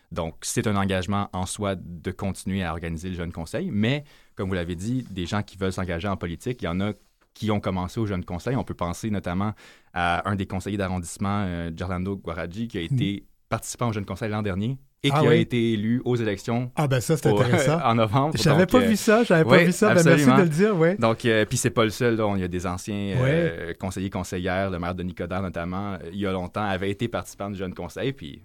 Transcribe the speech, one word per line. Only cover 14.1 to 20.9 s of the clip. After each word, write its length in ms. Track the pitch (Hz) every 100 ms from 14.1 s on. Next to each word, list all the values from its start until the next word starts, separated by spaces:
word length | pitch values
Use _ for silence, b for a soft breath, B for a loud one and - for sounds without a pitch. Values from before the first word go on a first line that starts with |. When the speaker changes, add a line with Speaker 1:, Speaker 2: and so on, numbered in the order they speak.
| 92 110
Speaker 1:
l'an 120 | 107
dernier 340 | 104 90 113 135 - _
et 80 | 143
Speaker 2:
Ah 60 | 147
Speaker 1:
qui 80 | 147
a 20 |
Speaker 2:
oui. 60 | 117
Speaker 1:
été 360 | 110 120 117
élu 280 | 110 110 123
aux 120 | 123 123
élections 560 | 110 98 - 120 123 -
Speaker 2:
Ah 120 | 147
ben 120 | 131
ça, 160 | - 156
c'est 140 | -
Speaker 1:
au, 100 | 104
Speaker 2:
intéressant. 400 | 107 170 135 165
Speaker 1:
<laughs> 60 | 131
en 80 |
novembre. 420 | 117 110 127 147 160
Speaker 2:
J'avais 240 | 160 147 185
Speaker 1:
Donc, 60 |
Speaker 2:
pas 80 | 247
Speaker 1:
euh, 80 | 233
Speaker 2:
vu 60 | 208
ça, 280 | - 214
j'avais 200 | 240 170
pas 140 | 151 143
Speaker 1:
oui, 80 | 170
Speaker 2:
vu 60 |
ça. 180 | 175 214
Ben, 40 | 175
merci 60 | 170
Speaker 1:
absolument. 280 | - 139 131
Speaker 2:
de 20 |
le 80 | 170
dire, 260 | 147 208 185
ouais. 200 | 165